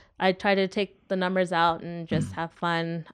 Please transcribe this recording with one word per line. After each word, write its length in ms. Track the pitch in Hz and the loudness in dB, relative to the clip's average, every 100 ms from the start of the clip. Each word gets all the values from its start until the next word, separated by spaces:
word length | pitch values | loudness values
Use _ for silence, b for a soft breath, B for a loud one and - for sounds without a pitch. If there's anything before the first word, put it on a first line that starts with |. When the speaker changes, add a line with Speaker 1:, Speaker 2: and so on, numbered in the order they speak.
| b - | b -2
Speaker 1:
I 120 | 190 | 0
try 200 | 185 208 196 | 2 2 2
to 120 | 190 | 2
take 400 | 214 196 _ - | 0 -4 _ -6
the 80 | 185 | -2
numbers 360 | 185 185 180 | 0 0 2
out 300 | 170 170 165 | 4 2 2
and 260 | 165 170 165 | -4 -8 -2
just 220 | 156 151 | -2 -2
Speaker 2:
Mm. 20 | |
Speaker 1:
have 180 | - 165 | -4 -8
fun. 520 | - 175 165 165 165 160 | -4 -2 0 -2 -4 -8